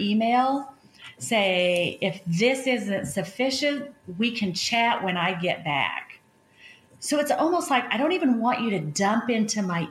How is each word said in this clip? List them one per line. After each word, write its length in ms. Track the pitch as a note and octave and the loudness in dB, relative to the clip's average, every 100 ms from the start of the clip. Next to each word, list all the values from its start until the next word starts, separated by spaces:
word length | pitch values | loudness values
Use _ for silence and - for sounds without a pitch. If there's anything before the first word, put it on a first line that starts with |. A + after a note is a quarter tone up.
email," 720 | G3+ G#3+ A3+ B3 C4 C#4 - - - - - - | 0 2 2 4 2 0 -4 -14 -20 -20 -20 -12
say, 800 | - A3+ G3 F3+ F3+ F3 F3 - | -2 2 2 2 2 2 0 -2
"If 200 | G3 F#3+ | -4 -2
this 440 | F3 E3 A#3+ C4+ C4 | -4 2 2 2 0
isn't 380 | A#3+ G3+ G3 - | 0 0 -2 -2
sufficient, 840 | G3+ - - C4 C4 D4 C#4+ - - F#3 F3 | -4 -4 -2 -2 0 0 -2 -6 -14 -10 -2
we 140 | A#3+ | -2
can 220 | A#3 G3 | 0 -2
chat 480 | E3+ - A#3 A#3 B3 | -2 -2 2 2 0
when 140 | F#3 F3+ | -2 0
I 180 | F3 | 0
get 300 | F3+ F3 - | 0 -2 -2
back." 560 | D#3 C#3+ F2+ - - - _ _ _ _ - - _ - | -2 0 0 -4 -12 -18 _ _ _ _ -20 -20 _ -14
So 180 | - D4 | -2 0
it's 100 | C#4+ | 2
almost 400 | C#4 D#4+ F4 D#4 | 2 2 2 2
like, 140 | B3+ B3 | 0 0
I 40 | G#3+ | 0
don't 140 | D4+ | 0
even 280 | F#4 D4 A3+ | 2 2 2
want 200 | A#3 A#3+ | 2 0
you 100 | A3+ | 0
to 100 | F#3+ | -2
dump 500 | D3+ D3 G3 A3+ A#3+ | -2 0 2 2 0
into 320 | A3+ G#3+ G#3+ | 0 0 0
my 240 | F#3 E3+ D#3+ | -2 -2 -2